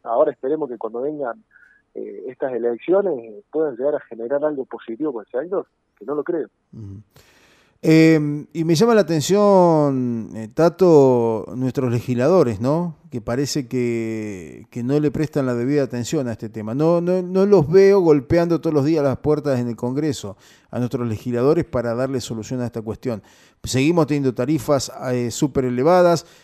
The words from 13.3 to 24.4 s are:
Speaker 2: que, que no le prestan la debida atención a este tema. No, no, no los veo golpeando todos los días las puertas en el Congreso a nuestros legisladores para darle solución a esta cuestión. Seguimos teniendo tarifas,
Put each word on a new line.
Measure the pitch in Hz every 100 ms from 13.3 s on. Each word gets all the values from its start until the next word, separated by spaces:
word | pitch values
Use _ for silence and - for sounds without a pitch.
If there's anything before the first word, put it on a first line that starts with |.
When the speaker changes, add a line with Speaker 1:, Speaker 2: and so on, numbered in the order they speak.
| 120 143 156 117
Speaker 2:
que, | 127 120 117 113 110 107 95 76 58 -
que | 123
no | 120 147
le | 147
prestan | 143 151 151 131
la |
debida | 120 123 147
atención | 127 123 113 160 123
a |
este | 110 110
tema. | 110 107
No, | 131 160 170
no, | 175 185
no | 180 185 202
los | 196 147
veo | 190 196 202
golpeando | 170 147 123 170 170 160
todos | 165
los | 151
días | 139 160
las | 139 123
puertas | 147 151 143 127
en | 120
el | 110
Congreso | 123 135 156 127 104 95 _ _ _
a | 117
nuestros | 120 120 120
legisladores | 110 123 120 135 170 -
para | 127 117
darle | 117 135 135
solución | - 113 104 127
a | 120
esta | 117
cuestión. | 107 101 127 107 _ _ _ _
Seguimos | - 127 147 175 147
teniendo | 147 131
tarifas, | 117